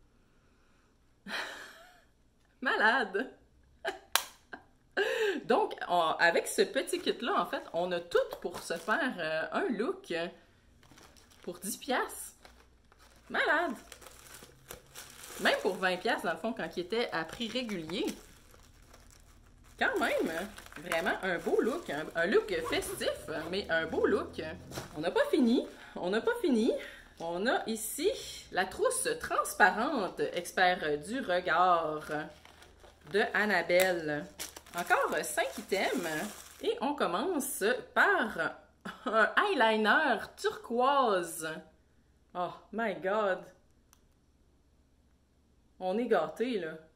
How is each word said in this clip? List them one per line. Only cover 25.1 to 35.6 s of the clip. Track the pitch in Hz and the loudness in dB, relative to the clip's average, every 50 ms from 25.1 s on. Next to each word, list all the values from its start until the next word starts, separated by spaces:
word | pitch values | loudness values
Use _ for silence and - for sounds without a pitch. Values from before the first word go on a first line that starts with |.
pas | - 453 571 571 | 2 2 2 4
fini, | 392 320 254 226 240 285 - - - - - - - | 4 4 6 6 6 4 2 0 -6 -16 -18 -14 -10
on | - 170 180 | -6 -2 -2
n'a | 196 226 | 0 0
pas | - 453 494 480 | 2 0 0 2
fini. | 453 339 254 220 220 285 - - - - - - - - - - | 2 2 4 4 4 2 2 0 -4 -10 -14 -18 -20 -20 -14 -10
On | 165 170 170 180 202 | -6 -6 -4 -2 0
a | 254 349 - - 214 | 0 0 0 0 -4
ici | 226 214 - - - - 311 415 539 - - - - - - - | -6 -6 -6 -8 -6 -2 0 0 0 -2 -4 -10 -12 -14 -14 -4
la | - - - | -2 -2 -2
trousse | - - - 403 523 508 - - 240 220 - | -2 0 0 0 2 2 0 0 -2 -2 -2
transparente, | - - 339 - - - - - 226 185 185 202 240 302 320 240 190 160 - - 147 - - | -2 -2 0 0 0 0 4 6 6 6 6 4 0 0 0 0 -2 -2 -2 -2 -2 -2 -2
expert | 180 175 - - - 185 180 180 180 170 151 147 147 151 | -4 -6 -4 2 4 4 4 4 4 0 0 -2 -2 -2
du | 190 233 269 | -4 -6 -4
regard | 220 185 175 180 180 170 160 170 180 185 175 165 160 156 156 151 151 - 156 151 156 170 - - - - - - - - - - - - - - - - | -2 0 0 0 2 2 4 4 6 6 6 4 2 0 -4 -6 -6 -6 -6 -6 -6 -8 -12 -18 -20 -20 -20 -20 -20 -20 -20 -20 -20 -20 -20 -20 -10 -2
de | - 202 233 - - | 0 0 2 2 2
Annabelle. | 185 208 214 196 175 170 - 175 180 185 190 180 170 156 151 147 147 180 - - - - - - - - - - | 2 2 4 2 2 4 6 6 6 6 6 4 0 -2 -2 -4 -4 -6 -8 -12 -12 -12 -12 -12 -16 -18 -10 -8
Encore | 175 175 - 370 539 523 359 208 156 180 | -6 0 2 4 4 4 2 0 -2 -2
cinq | - - 330 370 539 - | -2 -2 -2 -2 -2 -4
items. | - | -8